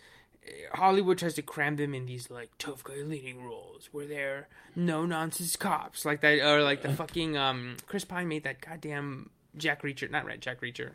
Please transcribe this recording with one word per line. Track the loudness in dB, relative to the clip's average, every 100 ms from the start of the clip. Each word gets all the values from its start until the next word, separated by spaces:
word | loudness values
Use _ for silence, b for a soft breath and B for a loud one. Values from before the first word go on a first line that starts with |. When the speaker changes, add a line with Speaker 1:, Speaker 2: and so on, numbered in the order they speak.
| b b b b
Speaker 1:
eh, | -18 -16 -8
Hollywood | 4 6 8 6 4
tries | 2
to | -2
cram | -4 0 0 2
them | 0
in | -2 -6
these, | -8 -10
like, | -12 -12 -10
tough | -8 -8
guy | -10 -8
leading | -6 -6 -8 -10
roles, | -10 -12 -12 -18 -12
where | -10 -6
they're | -4 -4 -4 -10 B B
no-nonsense | 0 2 2 2 0 -2 -2 -2
cops, | -2 0 0 -2 -4
like | -2 4
that, | 6 8
or | 8 8
like | 6 4
the | 0
Speaker 2:
Uh. |
Speaker 1:
fucking, | 0 -2 -2 0 2
um, | 2 0 -4 -10 -6
Chris | -6
Pine | -4 -2 -2
made | -2
that | -4 -8
goddamn | -10 -10 -6 -4 -6 -8 -12 -20 _ -4
Jack | -2 0
Reacher, | -2 -4 -4
not | -2
Red | -4 -6
Jack | -8 -6
Reacher, | -6 -8 -10